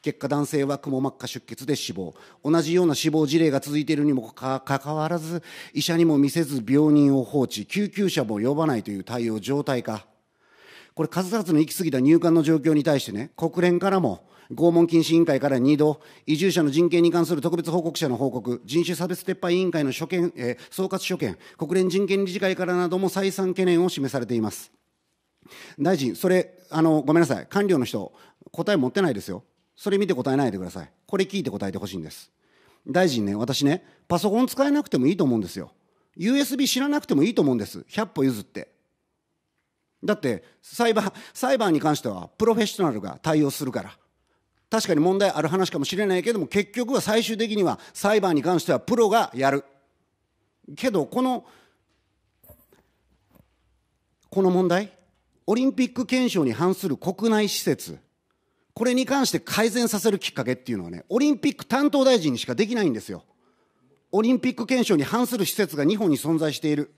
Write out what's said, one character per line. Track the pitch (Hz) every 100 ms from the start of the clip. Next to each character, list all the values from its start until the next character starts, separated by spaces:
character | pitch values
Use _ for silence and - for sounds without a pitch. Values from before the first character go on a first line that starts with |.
結 | 151 -
果、 | 139
男 | 147 143
性 | 151
は | 139 139
く | 143
も | 131
膜 | 135 -
下 | 131
出 | 127 -
血 | 117 135
で | 139
死 | -
亡。 | 98 87 - - _
同 | 147 165
じ | 151
よ | 175
う | 175
な | 135
死 | 156
亡 | 156 147
事 | 160
例 | 160
が | 139
続 | 143 147
い | 147
て |
い | 151
る | 147
に |
も | 131 113
か-、 | - 131 131 -
か | 139
か | 147
わ | 156 156
ら | 170
ず、 | 160 170 - - -
医 | -
者 | 147 165
に | 165
も | 143
見 | 143
せ | 170
ず | 147 139 107
病 | 139 151
人 | 147 143 139
を |
放 | 120 143
置、 | 120 202 -
救 | 196 208
急 | 185 196
車 | 156
も | 113 104
呼 | 120 147
ば | 156
な | 120
い |
と | 98
い | 101
う |
対 | - 120 117
応 | 110
状 | 98 143
態 | 147 127
化。 | - 107 - _ _ _ _ _ - - - -
こ |
れ、 | 156
数 | 170 185
々 | 220 175
の | 151
行 | 156
き | -
過 |
ぎ | 165
た | 131
入 | 135 165
管 | 170
の | 165
状 | 151 160
況 | 160
に | 151
対 | 151 143
し | -
て |
ね、 | 101 131 -
国 | 160 180
連 | 180 175
か | 190
ら | 190
も、 | 143 90 _ _ _
拷 | 123 170
問 | 170 170
禁 | 165
止 | 156
委 | 165
員 | 165
会 | 135
か | 139
ら | 131
二 | 131 147
度、 | 151 147 - - -
移 | 151
住 | 190
者 | 170
の | 147
人 | 143 175
権 | 175
に | 170
関 | 170 160
す | 165
る |
特 | 165 165
別 | 165
報 | 175
告 | 165 -
者 | 151
の | 120
報 | 135
告、 | 120 120 120 104
人 | 156
種 | 170 165
差 | 175
別 | 180
撤 | - 185
廃 | 180
委 | 180
員 | 185
会 | 165
の | 139
所 | 123 156
見、 | 185 170 -
え | 123 120
ー、 | -
総 | - 185
括 | 190
所 | - 180
見、 | 123 85 - -
国 | 127 185
連 | 185
人 | 185 196
権 | 196 196
理 |
事 | 180
会 | 190 180
か | 180
ら | 180
な | 175
ど | 185
も | 190
再 | 190 190
三 | 190 190
懸 | 180 185
念 | 170 180
を |
示 | - 135
さ | 135
れ | 117
て |
い | 120
ま | 107
す。 | - - _ _ _ _ _ _ _ - - - -
大 | 151 180
臣、 | 139 -
そ | 180
れ、 | 185 175 - _
あ | 156
の、 | 160 156
ご | 135
め | 165
ん |
な | 151
さ | 110
い。 | 65
官 | 202 202
僚 | 160
の | 120
人、 | 104 95 _ - _ -
答 | - 165
え | 196
持 | 127
っ |
て | 202
な | 180
い |
で | 104
す | 95
よ。 | 95 _ _ _ _
そ | 202
れ | 196
見 | 196
て |
答 | 135 135
え | 135
な | 131
い |
で | 95
く |
だ | 87
さ | 90
い。 | 78 _ _
こ | 190
れ | 190
聞 | 196
い |
て | 120
答 | 98 98
え |
て | 95
ほ | 98
し |
い | 90
ん |
で | 78
す。 | - - _ _ _ _ _ -
大 | 135 185
臣 | 123 101
ね、 | 101
私 | 120 135 143
ね、 | 170 - _ _
パ | 175
ソ | 208
コ | 214
ン | 254
使 | - 285
え |
な | 294
く | 294
て | 143
も | 131
い |
い | 185
と |
思 | 143 117
う |
ん |
で | 90
す | 98
よ。 | 76 _ _ _ _ -
ユ | 190
ー | 277
エ | 277
ス | 254
ビ | 269
ー |
知 | 254
ら | 285
な | 294
く | -
て | 151
も |
い | 185
い | 220
と |
思 | 143
う | 120
ん |
で | 101
す。 | 85 -
百 | - 214
歩 | -
譲 | 135 110
っ |
て。 | 92 98 - _ _ _ _ _ _ _ _ _ _ _ _ _
だ | - 208
っ |
て、 | 131 98 - _
裁 | - - 233
判、 | 220 196 - -
裁 | - 254 269
判 | 208
に | 151
関 | 151 147
し |
て | 120
は | 92 85 -
プ | 220
ロ |
フ | 220
ェ |
ッ | 208
シ | -
ョ | 170
ナ |
ル | 107
が | 95 -
対 | 156 156
応 | 143
す | -
る | 131
か | 117
ら。 | 95 - _ _ _ _ _ _ _
確 | 220 202
か |
に | 156
問 | 170 196
題 | 196
あ | 139
る | 156
話 | 185 185
か | -
も | 139
し | 185
れ | 202
な | 185
い |
け | 190
ど | 220
も、 | 156
結 | 202 202
局 | 247 240
は | 254
最 | 180 220
終 | 214 220
的 | 226 214
に |
は | 175 104 -
裁 | - 202 214
判 | 190 151
に |
関 | 147 175
し | -
て |
は | 131
プ | - 247
ロ | 214
が | 226 196
や | 123 135
る。 | 139 - _ _ _ _ _ _ _ _ _ - 147
け | 262
ど、 | 196 143
こ | 233
の、 | 262 247 - _ _ _ _ _ _ _ _ _ _ - _ _ _ _ _ _ _ _ _ _ _ _ _ _ _ _ _
こ | 190
の | 190
問 | 180 185
題、 | 180 208 _ _ _ _ _ -
オ | 226
リ | 262
ン |
ピ | 262 247
ッ |
ク | - 240
憲 | 254 247
章 | 196 135
に |
反 | 110 175 185
す | 190
る | 131
国 | 175 180 226
内 | 214 208
施 | -
設、 | - 139 - 73 _ _ _ _ _ _ _ -
こ |
れ | 240
に | 247 254
関 | 277 254
し |
て | 160
改 | - - 226
善 | 220 233
さ | 202
せ | 220
る | 196
き | -
っ |
か | - 123
け |
っ | 127
て | -
い | 104
う |
の |
は | 85
ね、 | 87 -
オ | 220
リ | 294
ン | 277
ピ | 190
ッ | -
ク | -
担 | 254 294
当 | 285
大 | 262 240
臣 | 156
に | 117
し | -
か |
で | 123 208
き | 240
な |
い | 185
ん |
で | 107
す | -
よ。 | 87 _ _ _ _ _ _ _ _ _
オ | 196
リ | 226
ン | 254
ピ | 254
ッ |
ク | 247 226
憲 | 254
章 | 220 165
に |
反 | 139 220 247
す | 233
る | 170
施 | -
設 | 190 147
が | 147
日 | 196
本 | 202
に | 139
存 | 147 160
在 | 156
し | 131
て | 151
い | 147
る。 | 143